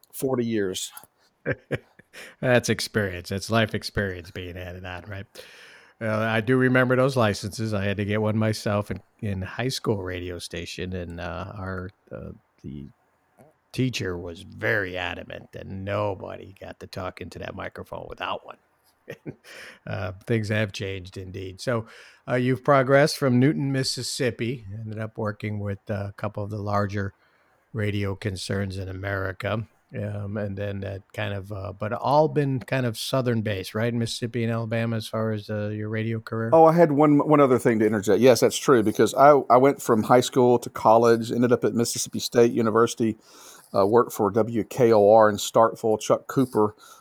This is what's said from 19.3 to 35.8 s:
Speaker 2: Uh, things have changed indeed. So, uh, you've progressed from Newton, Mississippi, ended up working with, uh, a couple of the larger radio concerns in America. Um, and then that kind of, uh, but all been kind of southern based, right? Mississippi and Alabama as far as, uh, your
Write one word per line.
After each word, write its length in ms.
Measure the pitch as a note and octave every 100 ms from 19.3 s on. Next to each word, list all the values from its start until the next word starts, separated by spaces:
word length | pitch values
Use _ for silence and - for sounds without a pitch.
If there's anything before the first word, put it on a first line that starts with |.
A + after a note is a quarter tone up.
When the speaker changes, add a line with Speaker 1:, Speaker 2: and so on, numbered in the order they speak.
| - - - - - -
Speaker 2:
Uh, 240 | G#2 F#2+ F#2 -
things 240 | A2+ G#2
have 220 | G#2+ G#2
changed 460 | - G2 F#2+ F#2 G2+
indeed. 420 | F#2 G2 F#2+ F#2
So, 260 | - A#2 A2+ - - _ -
uh, 80 | B2
you've 280 | B2+ B2
progressed 540 | - C#3 C3 C#3 D3+ -
from 220 | C3+ B2
Newton, 320 | C3+ D3+ C#3
Mississippi, 920 | C3+ B2+ - - - B2 - A#2 C3 G2+
ended 280 | G#2 A2 G#2+
up 180 | A2 -
working 420 | G#2+ G#2 G#2+ G#2
with, 200 | G2+ G2 -
uh, 180 | G2+ G2+
a 40 | -
couple 280 | G#2 G#2
of 60 | G2+
the 100 | G#2
larger 540 | G2+ G#2 G2+ G#2 G2 _ _ _ _ _ _
radio 420 | A2 G#2 G2+ G2+ F#2+
concerns 640 | G#2+ F#2 - G2 G2 F#2+
in 100 | F#2
America. 800 | F#2+ G2 G2 F#2+ F#2 G2 A2 G#2 _ _
Um, 460 | A2+ G#2 G#2 G2+ G#2+
and 180 | G2+ G2
then 260 | G2+ G2+
that 200 | G2 G2 -
kind 200 | - G#2
of, 180 | G2+ G2
uh, 220 | G2+ F#2+
but 180 | F#2+ G#2+
all 360 | - B2 D3 D#3
been 320 | C#3 C#3 C3
kind 260 | - C3+ B2
of 100 | A2+
southern 460 | - C3+ B2 A2+
based, 320 | G#2+ F#2+ F#2
right? 180 | - A#2+
Mississippi 520 | A#2 A2+ - A#2 A#2+
and 100 | A2+
Alabama 420 | A#2 A2+ A#2 A#2 A2+
as 120 | -
far 240 | A2+ A2
as, 180 | G#2+ G#2
uh, 200 | G#2+ G#2+
your 200 | G#2+